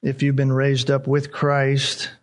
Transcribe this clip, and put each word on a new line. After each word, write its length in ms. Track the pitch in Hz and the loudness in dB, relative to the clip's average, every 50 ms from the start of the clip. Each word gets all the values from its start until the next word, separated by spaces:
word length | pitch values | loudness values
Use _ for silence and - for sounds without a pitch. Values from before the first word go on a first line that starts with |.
"If 220 | - 135 135 - - | -4 -4 -4 0 0
you've 140 | 143 139 135 | 0 2 2
been 160 | 139 135 131 | 2 2 2
raised 360 | 131 135 139 139 127 123 127 | 2 2 2 2 0 2 2
up 160 | 143 135 135 | 0 0 2
with 280 | - 135 147 143 147 - | 0 0 0 0 -2 -6
Christ, 760 | - - 143 143 143 135 135 139 139 139 - - - - - - - | -2 0 0 2 2 2 2 2 0 0 -2 -6 -6 -8 -12 -12 -18